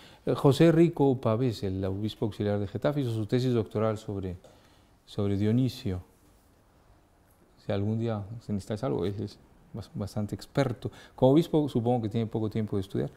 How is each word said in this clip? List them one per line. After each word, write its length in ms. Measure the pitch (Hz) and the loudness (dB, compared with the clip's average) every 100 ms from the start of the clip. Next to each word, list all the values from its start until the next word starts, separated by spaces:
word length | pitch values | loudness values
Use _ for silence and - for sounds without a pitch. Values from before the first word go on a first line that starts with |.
| - - - | -20 -8 -4
Eh, 80 | |
José 360 | 131 143 131 165 | 4 4 8 6
Rico 480 | 160 170 170 139 123 | 8 4 4 2 2
Pavés, 440 | 113 110 131 107 | 0 0 0 -2
el 200 | 98 95 | -4 -2
obispo 440 | 95 98 107 - 110 | -2 -2 -6 -4 -6
auxiliar 320 | - 104 104 | -2 -2 0
de 80 | 101 | -2
Getafe, 340 | 107 147 147 | -2 -2 0
hizo 100 | 123 | -2
su 140 | 110 | -2
tesis 300 | 104 127 127 | 0 0 2
doctoral 420 | 117 101 107 110 107 | 0 0 -2 -2 -2
sobre, 400 | - 98 92 87 - - - _ _ _ - | -6 -6 -6 -8 -16 -20 -20 _ _ _ -10
sobre 320 | - 101 98 | -2 0 2
Dionisio. 640 | 107 120 127 - 101 90 - _ _ _ _ _ _ _ _ _ _ _ _ _ _ _ | 2 2 0 -2 -6 -6 -10 _ _ _ _ _ _ _ _ _ _ _ _ _ _ _
Si 80 | - | -4
algún 260 | 101 104 113 | -2 0 -2
día 240 | 113 107 98 113 | -2 -4 -6 -12
se 100 | - | -6
necesita 340 | 101 - 107 135 | -6 -4 -4 -2
algo, 200 | 110 92 | -2 -2
él 80 | 101 | -4
es 200 | 104 - - - - | -8 -12 -20 -20 -16
bas-, 180 | 110 - | -14 -12
bastante 400 | - 98 110 104 | -8 -6 -6 -6
experto. 560 | 110 - 143 127 120 120 - - | -8 -4 -2 -2 -4 -10 -12 -18
Como 180 | - 131 | 4 6
obispo 380 | 151 170 156 139 | 6 4 0 2
supongo 320 | 123 117 123 | 0 0 0
que 80 | 107 | -2
tiene 160 | 117 107 | -4 -4
poco 240 | 113 107 | -2 -2
tiempo 260 | 110 107 101 | -2 -2 -4
de 60 | |
estudiar, 280 | 95 120 139 | -4 -4 -6